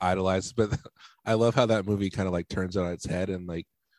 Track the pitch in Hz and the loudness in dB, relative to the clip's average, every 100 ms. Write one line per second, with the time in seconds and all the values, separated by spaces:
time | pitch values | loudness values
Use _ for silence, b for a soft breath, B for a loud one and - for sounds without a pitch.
0 | 92 92 92 95 - - 107 127 - _ | 0 2 2 0 -2 0 0 -2 -6 _
1 | - _ - 113 117 123 117 110 95 101 | -20 _ 0 4 4 4 4 2 0 0
2 | 98 95 92 87 87 - 92 95 87 87 | 0 -2 -2 -2 -2 -4 -2 -2 -2 -4
3 | - 90 95 92 90 85 - _ _ | -4 -4 -4 -6 -6 -8 -10 _ _